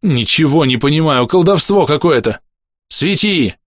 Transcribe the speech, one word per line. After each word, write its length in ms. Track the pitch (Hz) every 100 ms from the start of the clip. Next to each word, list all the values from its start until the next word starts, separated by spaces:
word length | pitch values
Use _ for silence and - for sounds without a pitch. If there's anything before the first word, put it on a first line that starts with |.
Ничего 600 | 202 127 110 147 156 147
не 120 | 139 123
понимаю, 500 | 135 151 160 131 123
колдовство 600 | 185 175 196 - 202 147
какое-то! 540 | 147 170 135 110 104 _ _ _ _ _
Свети! 680 | - 160 196 214 185 110 -